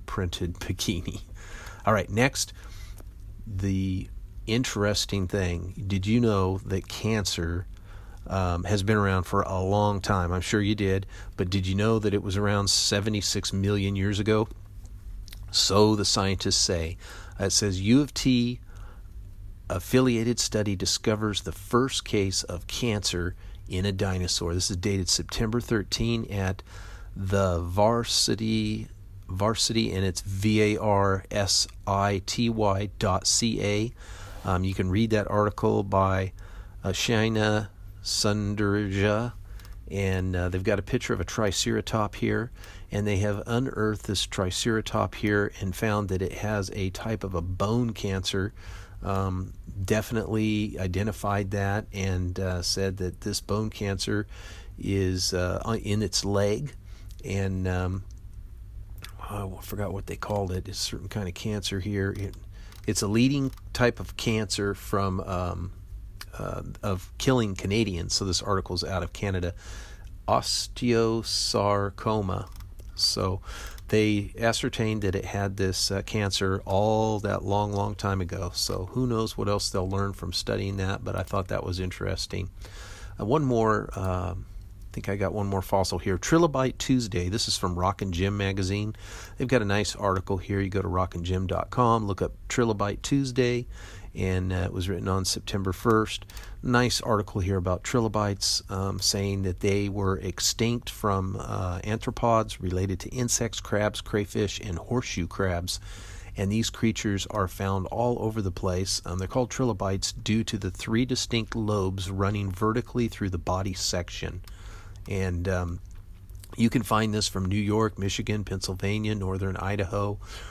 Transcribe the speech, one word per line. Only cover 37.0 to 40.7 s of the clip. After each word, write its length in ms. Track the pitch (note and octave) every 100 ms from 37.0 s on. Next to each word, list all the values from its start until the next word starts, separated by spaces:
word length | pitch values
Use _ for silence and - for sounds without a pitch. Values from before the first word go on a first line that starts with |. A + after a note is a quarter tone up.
| - A2+ A2 A2 G#2+ G#2+ G#2+ - - -
Sundarja, 1300 | - - A2 G#2 G2+ G#2 G#2 G2+ G#2 G2 G2+ G#2 A#2+ - - - - - -
and, 460 | G2+ F#2+ F#2+ F#2 F2+
uh, 120 | F2+
they've 140 | F#2
got 160 | F#2+